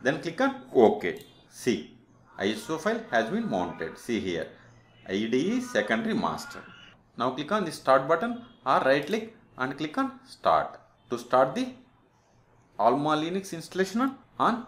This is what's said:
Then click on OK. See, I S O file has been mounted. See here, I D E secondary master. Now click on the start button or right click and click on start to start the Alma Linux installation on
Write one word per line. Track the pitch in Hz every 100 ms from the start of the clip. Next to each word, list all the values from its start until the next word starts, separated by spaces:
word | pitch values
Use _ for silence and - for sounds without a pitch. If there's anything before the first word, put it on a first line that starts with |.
Then | 123 160
click | 175 -
on | 262 254 -
OK. | 139 110 - 90 80 - - _
See, | - - 95 76 - _ _ _ -
I | 98
S | 110 -
O | 160
file | 208 226 -
has | 117 113
been | 202 220
mounted. | 101 87 82 80 -
See | - 113
here, | 92 82 76 - - - _ _ -
I |
D | 185 113 127
E | 175 254
secondary | - 214 208 - 220
master. | 175 85 - - - - - - - _ -
Now | 123
click | 127 156
on | 214
the | 170
start | 147 - 135 143
button | 165 233 240 - - 131
or | 160
right | 131 143 147
click | 220 214 - _ -
and | 131 139
click | 147 262
on | 262 - -
start | - - 78 - - _ _ _
to | 117
start | - 127 139 180
the | 254 - - _ _ _ _ _ _ _ _ -
Alma | 107 135 147 151
Linux | 156 190 190
installation | 165 160 180 185 226 269 - _ -
on | 143 233